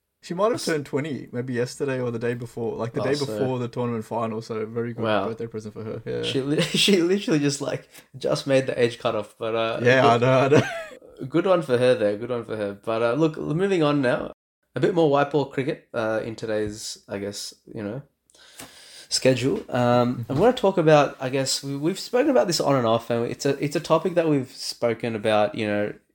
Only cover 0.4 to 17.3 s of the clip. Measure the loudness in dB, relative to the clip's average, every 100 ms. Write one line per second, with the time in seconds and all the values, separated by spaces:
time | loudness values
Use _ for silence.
0.4 | 0 0 -2 -2 -2 -4 -4 -6 -8 -8
1.4 | -4 -4 -4 -4 -4 -2 -4 -4 -4 -4
2.4 | -8 -6 -6 -4 -4 -2 -2 -2 -2 -2
3.4 | -2 -2 -4 -4 -4 -4 -4 -4 -4 -4
4.4 | -6 -6 -4 -4 -6 -2 0 2 0 -6
5.4 | -8 -8 -12 -12 -10 -10 -6 -6 -2 -2
6.4 | 0 0 0 2 4 4 4 0 2 2
7.4 | 2 0 -4 -6 -10 -20 -20 -6 -2 -2
8.4 | 2 2 2 0 0 0 -4 -4 -6 _
9.4 | -4 -2 -2 2 4 6 6 6 6 4
10.4 | 6 6 4 -4 -12 -16 -20 -14 -2 0
11.4 | 4 2 2 2 4 4 2 0 -4 -6
12.4 | -6 -6 -6 -6 -4 0 0 2 0 0
13.4 | -4 -2 0 2 2 2 0 0 -4 -12
14.4 | _ _ _ -2 0 4 4 4 2 0
15.4 | 0 -2 -4 -6 _ -4 -2 -2 -4 -8
16.4 | -4 -2 -2 -6 -12 -14 -10 -8 -6